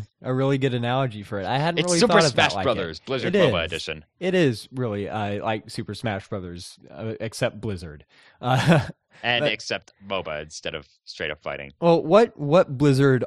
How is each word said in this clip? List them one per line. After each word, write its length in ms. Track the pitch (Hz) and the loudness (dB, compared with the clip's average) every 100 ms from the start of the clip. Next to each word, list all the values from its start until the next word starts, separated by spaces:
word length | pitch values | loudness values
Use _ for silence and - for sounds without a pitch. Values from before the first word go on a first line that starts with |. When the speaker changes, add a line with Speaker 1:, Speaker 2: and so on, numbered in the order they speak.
| 104 _ | -10 _
Speaker 1:
a 100 | - | -4
really 240 | 131 135 139 | 0 0 2
good 160 | 135 | 0
analogy 480 | 123 120 127 135 107 | 0 -2 0 -2 -4
for 180 | 101 101 | -8 -6
it. 60 | 92 | -2
I 140 | 127 | -2
hadn't 180 | 160 170 | 0 0
Speaker 2:
It's 120 | 175 | 0
Speaker 1:
really 100 | 170 | 4
Speaker 2:
Super 140 | 233 | 4
Speaker 1:
thought 100 | 170 160 | 6 4
of 60 | |
Speaker 2:
Smash 180 | 120 156 | 4 2
Speaker 1:
that 20 | 101 | 2
like 80 | |
Speaker 2:
Brothers 340 | 135 107 85 80 | 0 0 -2 -8
Speaker 1:
it. 80 | - | -6
Speaker 2:
Blizzard 300 | 135 - 196 | -4 0 2
Speaker 1:
It 160 | 156 | 2
Speaker 2:
moba 140 | 87 82 | 2 -2
Speaker 1:
is. 60 | |
Speaker 2:
Edition. 340 | 82 - 78 - - | -6 -8 -12 -14 -8
Speaker 1:
It 140 | 180 | -2
is 340 | 185 151 110 - | 2 2 0 -8
really, 340 | 127 123 101 92 | -6 -4 -4 -4
uh, 360 | 98 101 104 | -4 -4 -4
like 260 | - 110 110 | -4 -4 -6
Super 240 | - 107 | -12 -10
Smash 340 | 101 113 98 - | -6 -6 -6 -6
Brothers, 520 | 101 90 87 - - - | -10 -10 -12 -16 -20 -20
uh, 240 | 69 110 - | -10 -8 -8
except 420 | 110 - 120 107 | -8 -4 -4 -4
Blizzard. 420 | 113 92 85 76 _ | -8 -8 -10 -16 _
<laughs> 320 | _ _ _ | _ _ _
Uh, 460 | 123 127 117 160 - - _ - | 0 2 4 4 2 -8 _ -6
Speaker 2:
And 220 | 117 120 | -2 0
Speaker 1:
but 100 | 117 | 0
Speaker 2:
except 400 | 107 - 101 - _ 98 | -2 -4 -6 -8 _ -6
moba 360 | 98 82 76 | -6 -4 -8
instead 320 | 78 - 87 | -8 -10 -8
of 140 | 78 73 _ - | -10 -12 _ -18
straight 240 | - 80 | -8 -8
up 140 | 73 | -6
fighting. 280 | 76 69 71 - | -8 -10 -12 -2
Speaker 1:
Well, 240 | 170 165 | 2 2
what, 340 | 156 196 233 - | 6 4 4 0
what 400 | 143 170 170 127 | 2 2 2 2
Blizzard 460 | 147 131 139 127 | 4 6 4 4